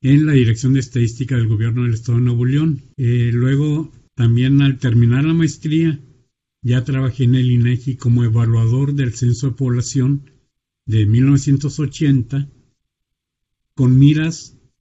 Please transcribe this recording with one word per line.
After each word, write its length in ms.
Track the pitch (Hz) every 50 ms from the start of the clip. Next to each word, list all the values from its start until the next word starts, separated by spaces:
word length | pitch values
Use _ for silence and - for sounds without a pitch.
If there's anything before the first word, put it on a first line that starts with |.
en 240 | - 131 139 147 156
la 80 | 156 147
Dirección 400 | 135 123 113 113 - - 127 135
de 60 | 135
Estadística 580 | 123 - - 123 117 110 - - 127 117 135 123
del 100 | 117 110
Gobierno 360 | 113 104 113 117 117 123 123
del 100 | 120 113
Estado 240 | 110 117 - 120 117
de 60 | 123
Nuevo 220 | 123 120 117 123 127
León. 340 | 131 143 156 160 151 139 - _ _ -
Eh, 320 | 135 117 120 123 120 120
luego, 600 | 113 120 123 127 135 139 147 151 147 151 165 - - - _ _ _
también 480 | - 123 117 117 117 127 131 139 139 139
al 160 | 139 135 127
terminar 460 | - 127 113 117 117 117 120 131 143
la 100 | 160 160
maestría, 680 | 165 165 156 151 - - 156 151 160 165 165 151 139 - - _ _ _ _ _ _ _ _ _ _ _
ya 200 | 120 120 127 120
trabajé 400 | - 139 131 135 131 117 - 131
en 100 | 120 127
el 160 | 131 127 127
inegi 460 | 123 120 117 120 123 120 - 139 127 -
como 260 | - 123 120 123 120
evaluador 720 | 113 110 117 117 113 117 113 113 113 117 131 143 143 143
del 180 | 143 135 123 110
Censo 360 | - 123 120 120 - - 135
de 40 | 117
Población 760 | - 139 127 123 123 123 - - 139 127 131 143 139 139 - _ _ _ _ _ _ _ _ _ _ _ -
de 180 | 107 110 107
mil 220 | 104 110 117 131 135
novecientos 520 | 143 139 139 147 139 135 147 143 - -
ochenta, 720 | 151 143 143 - 165 143 139 131 117 - - 139 143 139 _ _ _ _ _ _ _ _ _ _ _ _ _ _ _ _ _ _ _ _ _ _ _ _ _
con 240 | - 135 123 127 131
miras 580 | 139 143 151 151 156 165 165 - - - - _ _ _ _ _